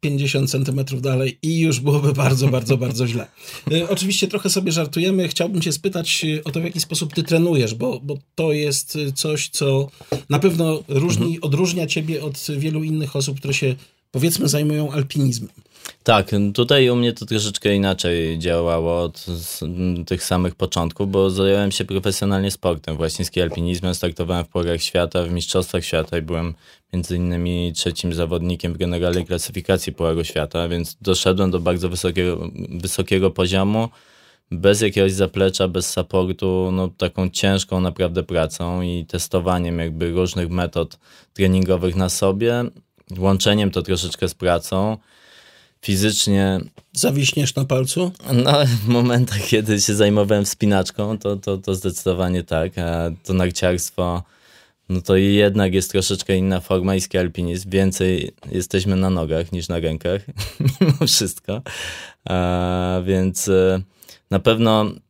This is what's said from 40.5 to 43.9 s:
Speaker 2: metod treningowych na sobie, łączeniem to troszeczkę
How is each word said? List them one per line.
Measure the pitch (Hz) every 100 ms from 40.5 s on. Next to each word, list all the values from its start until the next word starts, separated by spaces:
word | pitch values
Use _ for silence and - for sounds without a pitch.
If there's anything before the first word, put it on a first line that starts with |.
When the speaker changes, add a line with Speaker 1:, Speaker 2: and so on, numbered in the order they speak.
Speaker 2:
metod | 90 87 - 85 - _ - _
treningowych | - 95 92 92 92 90 90
na | 92
sobie, | - 98 98 117 120 120 - _ _ _ 92
łączeniem | 95 95 101 104 101
to | 90
troszeczkę | 82